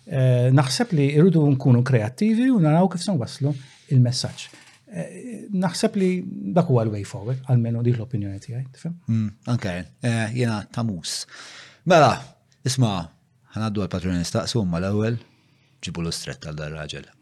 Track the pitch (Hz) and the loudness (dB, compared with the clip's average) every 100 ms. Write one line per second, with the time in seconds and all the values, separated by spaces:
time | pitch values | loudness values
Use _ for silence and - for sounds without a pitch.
0 | - 139 131 123 127 135 131 - - 151 | -6 0 2 4 6 4 4 0 0 2
1 | 139 147 185 165 147 131 135 120 123 127 | 2 6 6 6 4 4 4 4 4 2
2 | 107 - 214 220 262 240 151 160 190 180 | 0 0 0 2 4 4 4 4 2 0
3 | 214 160 110 - 135 - - - - 131 | -2 -2 -4 -4 -4 -4 -10 -14 2 4
4 | 120 123 - - - - - _ - 185 | 4 2 -6 -10 -18 -20 -20 _ -14 -10
5 | 160 180 247 208 - 190 185 175 214 208 | -10 -12 -14 -14 -6 -2 -2 0 -2 0
6 | 185 180 - - 185 170 170 120 110 104 | 0 0 -6 -10 -2 0 4 2 2 -4
7 | 98 - 104 131 - 120 117 117 120 123 | -8 -10 -8 -6 0 0 2 0 0 0
8 | 107 107 101 98 - 120 131 - 165 170 | -2 -6 -6 -10 -12 -12 -12 -12 -12 -8
9 | - 113 104 - - 120 101 90 87 _ | -2 -2 -2 -6 -4 -4 -4 -8 -10 _
10 | 123 113 110 123 120 107 95 - 117 90 | -4 -2 -2 -2 -2 -4 -8 -6 -6 -6
11 | - - - - - - - _ 160 175 | -8 -10 -12 -18 -20 -20 -20 _ 4 6
12 | 117 101 - _ _ _ 135 131 113 95 | 6 2 -8 _ _ _ -4 0 0 -2
13 | 82 _ _ _ _ 110 110 104 92 92 | -8 _ _ _ _ -6 -4 -4 -4 -4
14 | 92 87 85 113 - 117 92 85 95 104 | -2 -4 -2 -4 -2 -2 -2 -2 -2 0
15 | 110 117 - _ _ _ _ _ - 82 | -2 -4 -10 _ _ _ _ _ -10 -6
16 | 85 - - 67 80 76 76 78 76 71 | -6 -8 -10 -12 -12 -10 -10 -10 -12 -14
17 | - _ | -16 _